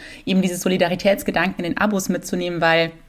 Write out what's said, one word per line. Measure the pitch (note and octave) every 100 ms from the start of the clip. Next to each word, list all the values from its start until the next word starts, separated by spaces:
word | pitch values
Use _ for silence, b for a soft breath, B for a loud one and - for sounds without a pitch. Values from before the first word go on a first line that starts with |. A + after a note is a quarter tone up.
| B B
eben | B F#3+
dieses | F#3 F3+
Solidaritätsgedanken | F#3+ F#3 F3 F#3 G3+ G3+ - F#3+ F3+ F#3
in | E3+
den | -
Abos | G#3+ G3 F#3+
mitzunehmen, | F3 - F3+ F3 E3+
weil, | E3 E3 E3 E3